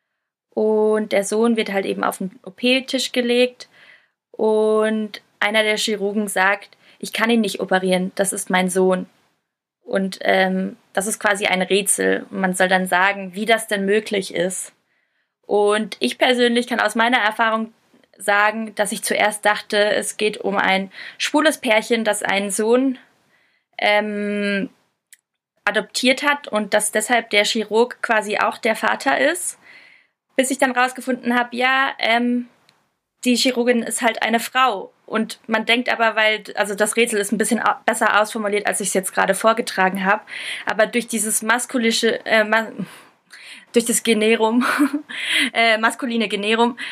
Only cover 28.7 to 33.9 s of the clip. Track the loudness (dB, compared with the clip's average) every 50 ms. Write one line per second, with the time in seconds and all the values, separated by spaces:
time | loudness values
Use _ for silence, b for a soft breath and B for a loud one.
28.7 | -2 0 0 -2 -2 0 0 0 2 2 2 0 0 -2 -6 -8 -10 _ B B
29.7 | B B B B B B B B B B _ _ _ -2 -2 -2 -2 -2 -2 0
30.7 | 0 0 -2 -2 -2 -6 -6 -6 -6 -4 -2 -2 -2 -2 -2 -2 -4 -2 0 0
31.7 | 0 0 0 -2 -4 -2 0 0 2 2 2 0 0 -2 -4 -6 _ _ _ _
32.7 | _ _ _ _ _ _ _ _ _ _ 0 0 2 2 2 0 2 2 2 2
33.7 | 2 0 -2 -4